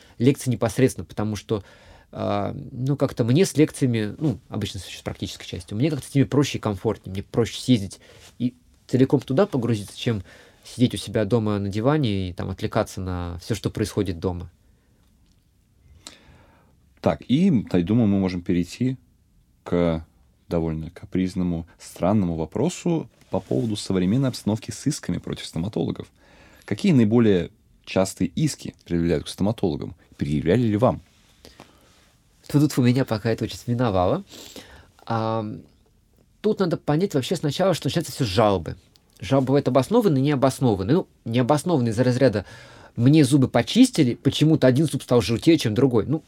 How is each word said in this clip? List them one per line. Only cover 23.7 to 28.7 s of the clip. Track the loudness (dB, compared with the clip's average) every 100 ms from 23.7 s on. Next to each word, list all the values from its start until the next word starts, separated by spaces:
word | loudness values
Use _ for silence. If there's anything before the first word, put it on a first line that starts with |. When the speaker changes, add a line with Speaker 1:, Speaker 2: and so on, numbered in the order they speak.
| -4
Speaker 2:
современной | -2 0 2 0 0
обстановки | -4 -4 -4 -6
с | -8 -6
исками | -4 -6 -6
против | -8 -10
стоматологов. | -10 -8 -4 -4 -4 -6 -12 _ _ -20 -20 -14
Какие | -8 -2 4
наиболее | 6 6 6 6 4 0 _ _ _
частые | -4 0 0 0 -4
иски | 0 -2 -2 -12